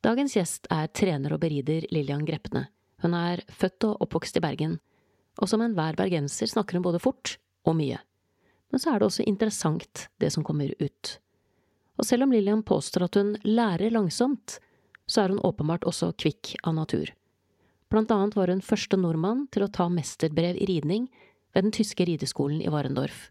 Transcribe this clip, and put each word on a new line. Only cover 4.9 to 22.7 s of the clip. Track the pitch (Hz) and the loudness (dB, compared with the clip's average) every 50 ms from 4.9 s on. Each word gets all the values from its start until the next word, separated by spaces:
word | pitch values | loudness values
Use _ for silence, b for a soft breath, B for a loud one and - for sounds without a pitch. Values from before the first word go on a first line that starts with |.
| _ _ _ _ _ _ _ _ _ | _ _ _ _ _ _ _ _ _
og | - 214 180 | -2 0 2
som | 226 214 233 | 2 2 2
enhver | 233 220 175 156 160 160 - | 0 0 0 -2 -2 0 0
bergenser | 190 196 180 156 143 143 - - - | 0 0 0 0 0 -2 -4 -4 -4
snakker | - - 226 208 - 175 175 | -2 0 -2 -2 0 -2 0
hun | 180 | 0
både | 180 170 175 - | 0 0 2 0
fort | 262 - _ _ - - - _ _ _ _ _ | 0 -2 _ _ -10 -10 -10 _ _ _ _ _
og | - 165 165 | 2 2 2
mye. | 151 135 117 - - _ _ _ _ _ _ _ _ _ _ _ _ _ | 0 0 -4 -6 -10 _ _ _ _ _ _ _ _ _ _ _ _ _
Men | - 262 | -4 -2
så | - 339 269 | 0 2 2
er | 202 | 4
det | 208 202 | 2 2
også | - - - | 2 0 0
interessant, | 220 202 190 220 214 208 - - 160 151 175 - _ _ - - - _ _ | 0 0 0 0 -2 -2 0 0 0 0 0 -6 _ _ -14 -14 -14 _ _
det | - 151 - | -2 0 0
som | 160 151 | -2 -2
kommer | - 151 147 143 135 - _ | -2 -2 -2 -2 -2 -2 _
ut. | 156 143 _ _ - - - - _ _ _ _ _ _ _ _ _ _ _ _ _ _ _ - | -4 -4 _ _ -14 -14 -14 -14 _ _ _ _ _ _ _ _ _ _ _ _ _ _ _ -4
Og | 233 | 0
selv | - 262 240 269 | 2 4 4 4
om | 277 254 | 4 4
Lillian | 220 202 196 208 220 214 | 4 4 4 2 0 2
påstår | - 185 165 - - - 175 180 175 | 2 0 0 0 0 0 0 0 4
at | - 202 | 2 2
hun | 202 208 208 208 - | 2 2 -2 -2 0
lærer | 208 214 226 233 214 175 165 190 226 226 | 2 2 2 2 2 0 0 0 0 2
langsomt, | 226 202 170 - - 240 269 285 - _ - - - b b b b b b b b b | 2 0 0 2 0 2 0 0 -2 _ -14 -16 -16 b b b b b b b b b
så | - - 226 202 | 0 2 2 4
er | 185 190 | 4 2
hun | - - | 2 0
åpenbart | 180 - - 151 151 165 170 - | 0 0 0 -2 -2 -2 0 -2
også | 170 - - 170 165 170 | -4 -2 -2 -2 -4 -4
kvikk | - - 156 - _ - - - - - | 0 -2 -2 -2 _ -12 -14 -14 -6 -4
av | 170 160 160 | -2 -2 -2
natur. | 156 - - - 76 - - _ _ _ _ _ _ _ _ _ _ _ _ _ _ _ - | -2 -2 -2 -2 -2 -6 -10 _ _ _ _ _ _ _ _ _ _ _ _ _ _ _ 2
Blant | 214 220 214 | 2 4 4
annet | 226 202 196 208 208 | 2 2 2 2 2
var | 208 185 180 | 2 2 2
hun | 180 190 - | 2 0 0
første | - 220 202 - - - | 0 0 0 2 0 2
nordmann | 190 185 170 160 160 160 196 226 262 285 - - | 2 2 2 2 0 0 0 0 -2 -4 -4 -2
til | 202 196 | -2 -2
å | 202 | -2
ta | 202 - 180 175 | 0 0 0 0
mesterbrev | 175 175 139 - - _ - 160 156 160 165 175 180 | 0 -2 -4 -6 -4 _ -2 0 0 0 0 0 0
i | 185 - | -2 0
ridning | 190 185 165 143 143 185 220 247 254 b b b b b b b b b | 0 0 0 0 0 0 0 -2 -4 b b b b b b b b b
ved | - 185 | 2 2
den | 214 208 | 2 2
tyske | - 220 - - - 180 175 | 0 -2 -2 2 0 0 0
rideskolen | 170 147 - 135 - - 139 139 147 160 - | 0 -2 -4 -6 -2 -2 -2 0 0 -2 0
i | 165 | 0